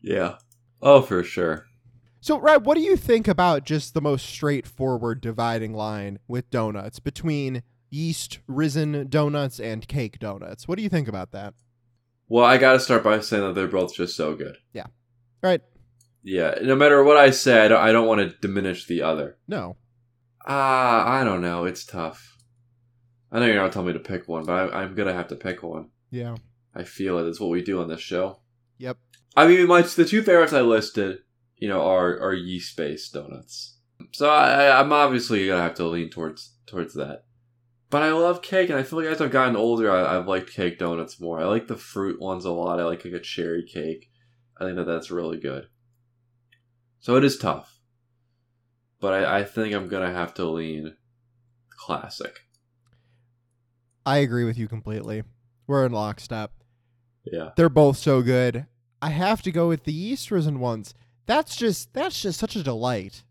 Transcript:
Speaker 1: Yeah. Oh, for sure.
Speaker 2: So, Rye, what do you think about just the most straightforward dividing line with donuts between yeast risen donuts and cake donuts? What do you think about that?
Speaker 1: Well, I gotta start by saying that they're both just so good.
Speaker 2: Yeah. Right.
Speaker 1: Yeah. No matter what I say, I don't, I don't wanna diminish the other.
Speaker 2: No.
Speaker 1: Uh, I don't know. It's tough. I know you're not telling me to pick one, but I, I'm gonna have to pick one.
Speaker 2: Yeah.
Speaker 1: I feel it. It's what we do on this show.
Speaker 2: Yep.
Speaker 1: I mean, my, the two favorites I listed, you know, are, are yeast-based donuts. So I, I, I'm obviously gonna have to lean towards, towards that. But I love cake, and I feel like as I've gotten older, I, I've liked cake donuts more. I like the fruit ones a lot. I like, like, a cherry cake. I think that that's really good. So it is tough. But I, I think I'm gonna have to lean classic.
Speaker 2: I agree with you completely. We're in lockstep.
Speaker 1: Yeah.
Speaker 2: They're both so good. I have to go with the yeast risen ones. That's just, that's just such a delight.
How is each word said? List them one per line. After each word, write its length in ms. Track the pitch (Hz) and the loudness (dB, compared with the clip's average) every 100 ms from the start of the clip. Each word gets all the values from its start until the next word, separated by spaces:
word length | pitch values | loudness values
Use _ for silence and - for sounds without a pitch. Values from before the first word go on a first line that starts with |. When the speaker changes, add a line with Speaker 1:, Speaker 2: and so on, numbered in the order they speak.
Speaker 1:
Yeah. 340 | 107 160 87 - _ _ _ _ | -4 -2 -2 -6 _ _ _ _
Oh, 180 | 139 143 | 8 8
for 200 | - 92 | 8 -2
sure. 440 | 87 - 85 78 _ _ _ _ _ _ | -2 -4 -4 -4 _ _ _ _ _ _
Speaker 2:
So, 180 | - 302 | -4 2
Rye, 160 | 302 302 | 6 6
what 180 | 220 311 | 4 2
do 40 | |
you 140 | 330 381 | 4 0
think 320 | - 226 220 | 4 2 2
about 360 | 170 180 147 | 2 2 2
just 300 | 131 156 - | 0 -6 -4
the 60 | 160 | -4
most 260 | 147 135 - | -2 -2 -6
straightforward 920 | - 147 143 - - 131 123 117 113 | -6 -2 -2 -6 -6 -4 -2 -4 -6
dividing 520 | 117 110 117 113 110 | -6 -4 -2 -2 -6
line 460 | 107 107 107 101 101 - | -6 -6 -6 -10 -12 -10
with 240 | 123 - | -10 -6
donuts 480 | 123 110 104 104 - | -4 -4 -6 -12 -12
between 640 | - - 165 147 135 127 - _ _ | -12 -6 -4 -4 -4 -8 -12 _ _
yeast 500 | 143 165 160 - - - | -8 -6 -6 -10 -16 -8
risen 600 | 135 156 143 151 147 135 | -2 -2 0 -2 -4 -2
donuts 520 | 151 147 147 139 - | 0 0 -2 -4 -6
and 260 | 110 110 - | -8 -8 -8
cake 320 | 143 117 - | -6 -6 -8
donuts? 480 | 110 98 87 107 - | -12 -12 -14 -16 -8
What 100 | 185 | -6
do 60 | |
you 60 | 208 | -2
think 180 | 175 135 | -2 -4
about 240 | 104 - | -8 -10
that? 240 | 196 202 - _ _ _ _ _ _ _ | -12 -14 -16 _ _ _ _ _ _ _
Speaker 1:
Well, 180 | 117 | 6
I 140 | 120 131 | 8 8
gotta 220 | 131 131 | 8 6
start 240 | - 117 | 6 2
by 160 | 110 107 | 4 2
saying 240 | 107 107 | 0 -2
that 100 | 98 | 0
they're 140 | 90 95 | -2 -2
both 260 | 92 92 | 0 -2
just 220 | - 90 - | -4 -8 -4
so 180 | 78 | -4
good. 220 | 78 - - _ | -4 -10 -14 _
Speaker 2:
Yeah. 140 | - - _ _ _ _ _ | -16 -16 _ _ _ _ _
Right. 220 | 185 175 _ _ _ _ _ _ | 0 0 _ _ _ _ _ _
Speaker 1:
Yeah. 320 | 98 92 80 - | -4 0 0 0
No 140 | 127 | 2
matter 280 | 135 147 143 | 4 6 8
what 120 | 139 151 | 8 10
I 140 | 139 | 8
say, 340 | 131 131 117 | 6 6 8
I 40 | 107 | 8
don't, 120 | 110 | 8
I 120 | 107 | 8
don't 160 | 113 113 | 6 6
wanna 260 | 107 95 - | 2 0 -4
diminish 440 | 98 98 95 90 - | -4 -2 -4 -6 -4
the 140 | 85 | -2
other. 360 | 76 78 71 - - | 0 -2 -6 -12 -10
Speaker 2:
No. 300 | 190 90 92 _ _ _ _ _ _ - | -10 -10 -14 _ _ _ _ _ _ -6
Speaker 1:
Uh, 40 | 139 135 131 127 117 98 | 0 2 2 4 2 2
I 160 | 131 | 0
don't 160 | 120 92 | 0 -2
know. 240 | 87 87 | -4 -4
It's 200 | 90 87 - | -6 -8 -12
tough. 500 | 90 80 - - _ _ _ _ _ _ _ _ _ _ | -8 -10 -10 -20 _ _ _ _ _ _ _ _ _ _
I 80 | 113 | 0
know 80 | 120 | 2
you're 80 | |
not 180 | 104 95 | 2 0
telling 140 | 101 90 | -2 -6
me 40 | |
to 60 | 80 | -6
pick 260 | - 92 - | -8 -12 -8
one, 180 | 82 | -8
but 300 | 80 90 92 | -4 -4 -2
I, 80 | - | -6
I'm 140 | 95 95 | -8 -6
gonna 180 | 98 | -4
have 140 | 90 87 | -4 -8
to 80 | 87 | -10
pick 260 | 95 90 | -10 -10
one. 280 | 85 80 78 _ _ | -10 -14 -16 _ _
Speaker 2:
Yeah. 260 | 123 120 117 _ _ _ | -12 -10 -12 _ _ _
Speaker 1:
I 80 | - | -16
feel 360 | 87 - 95 87 | -16 -8 -4 -4
it. 100 | 85 | -4
It's 100 | 82 | -6
what 100 | 98 | -4
we 120 | 87 | -4
do 180 | 90 92 | -4 -6
on 80 | 85 | -6
this 120 | 80 | -10
show. 400 | - 90 95 98 _ _ _ _ | -8 -4 -4 -8 _ _ _ _
Speaker 2:
Yep. 200 | 127 127 _ _ _ - | -12 -12 _ _ _ 4
Speaker 1:
I 100 | 160 | 8
mean, 220 | 180 175 | 8 8
my, 140 | 175 | 6
the 220 | 170 - | 4 2
two 180 | 170 214 | 2 2
favorites 300 | 214 175 156 | 4 4 6
I 80 | 147 | 4
listed, 560 | 120 110 107 110 98 92 _ _ _ _ | 4 2 0 -4 -6 -6 _ _ _ _
you 120 | 104 | -4
know, 140 | 95 | 0
are, 380 | 80 92 90 90 | 2 2 2 -2
are 140 | 95 | -4
yeast-based 800 | 95 87 90 - - 73 78 - | -4 -6 -10 -10 -8 -8 -8 -12
donuts. 640 | 71 - - - - - _ _ _ - | -14 -14 -18 -18 -18 -18 _ _ _ -20
So 160 | - 143 | -2 2
I, 360 | 151 135 135 | 4 4 6
I, 160 | 143 131 | 6 6
I'm 120 | 143 | 6
obviously 540 | 147 143 127 120 107 95 | 4 4 2 0 -2 0
gonna 160 | 90 | 0
have 120 | 85 - | -2 -2
to 100 | 85 | -4
lean 240 | 85 82 | -4 -8
towards, 460 | - 80 76 - _ _ | -8 -10 -12 -20 _ _
towards 280 | 95 82 | -10 -10
that. 300 | - 69 71 _ _ _ _ _ _ _ | -10 -10 -12 _ _ _ _ _ _ _
But 120 | 143 | -2
I 100 | 156 | 0
love 300 | 160 170 170 | 0 0 -2
cake, 260 | - 190 180 | -2 0 0
and 80 | 143 | -2
I 40 | |
feel 160 | 135 165 | -4 -6
like 100 | 160 | -4
as 120 | 156 | -4
I've 100 | 147 | -2
gotten 260 | 131 127 110 | 2 2 2
older, 340 | 117 117 110 | 0 2 2
I, 280 | 92 82 90 | 2 2 -2
I've 80 | 90 | -2
liked 240 | 92 92 | -4 -6
cake 260 | - 90 - | -4 -4 -4
donuts 400 | 87 85 80 - | -6 -4 -8 -10
more. 200 | 85 82 | -10 -6
I 40 | 87 | -2
like 220 | 113 113 | -2 -4
the 80 | 110 | -14
fruit 440 | - 101 98 - | -10 -6 -6 -6
ones 240 | 95 90 | -8 -6
a 60 | 90 | -6
lot. 300 | 85 87 87 | -4 -4 -2
I 40 | |
like, 200 | 85 87 | -4 -6
like, 100 | 90 | -10
a 60 | 87 | -12
cherry 440 | - - 85 85 | -12 -8 -6 -6
cake. 460 | - 90 78 80 _ _ _ _ _ _ | -8 -10 -10 -10 _ _ _ _ _ _
I 40 | |
think 120 | 92 90 | -8 -6
that 80 | |
that's 260 | 85 82 - | -6 -6 -6
really 280 | 87 85 82 | -8 -8 -8
good. 260 | 69 67 - _ _ _ _ _ _ _ _ _ _ _ _ _ | -10 -10 -14 _ _ _ _ _ _ _ _ _ _ _ _ _
So 160 | - 127 | 0 4
it 80 | |
is 140 | 135 - | 4 0
tough. 400 | 98 73 - _ _ _ _ _ _ _ _ _ _ _ _ _ | -4 -6 -10 _ _ _ _ _ _ _ _ _ _ _ _ _
But 140 | 98 95 | -2 0
I, 140 | 82 98 | 0 -2
I 40 | |
think 300 | 101 - 110 | -4 -6 -4
I'm 140 | 104 92 | -4 -6
gonna 240 | 98 90 | -6 -6
have 220 | 90 85 | -6 -8
to 100 | - 85 | -6 -6
lean 480 | 82 80 78 80 - _ _ _ _ _ _ _ | -6 -8 -10 -12 -18 _ _ _ _ _ _ _
classic. 640 | _ - 82 - - - - _ _ _ _ _ _ _ _ _ _ _ _ _ _ _ _ | _ -10 -10 -10 -14 -14 -14 _ _ _ _ _ _ _ _ _ _ _ _ _ _ _ _
Speaker 2:
I 140 | - 143 | -2 0
agree 260 | 139 120 | 2 0
with 140 | 117 117 | -2 -4
you 100 | 107 | -8
completely. 540 | 113 107 107 107 107 - _ _ _ - | -8 -8 -10 -8 -10 -10 _ _ _ -2
We're 180 | 139 | 0
in 80 | 131 | 0
lockstep. 600 | 113 107 - - 113 107 - _ _ _ _ _ _ - | -2 -6 -8 -10 -10 -10 -16 _ _ _ _ _ _ -12
Speaker 1:
Yeah. 200 | 82 160 - | -10 -6 2
Speaker 2:
They're 120 | 165 | 4
both 300 | 143 143 135 | 6 4 4
so 240 | - 135 | 2 2
good. 440 | 123 127 127 120 - _ _ _ | 2 2 0 -4 -12 _ _ _
I 80 | 151 | -6
have 320 | 151 185 214 | -2 -2 -2
to 100 | 190 | -2
go 160 | 170 170 | -2 0
with 160 | 160 | -2
the 80 | - | -4
yeast 380 | 151 202 269 - | -8 -6 -8 -4
risen 300 | 196 151 139 | -2 -2 -2
ones. 340 | 123 113 101 - _ _ - | -4 -6 -10 -20 _ _ -2
That's 300 | 269 311 - | -2 -2 -4
just, 360 | 233 180 - | -4 -4 -8
that's 280 | - 349 - | -8 -6 -6
just 180 | 202 165 | -8 -6
such 160 | 220 220 | -6 -6
a 60 | |
delight. 600 | 139 113 123 113 95 - _ | -6 -4 -4 -4 -8 -18 _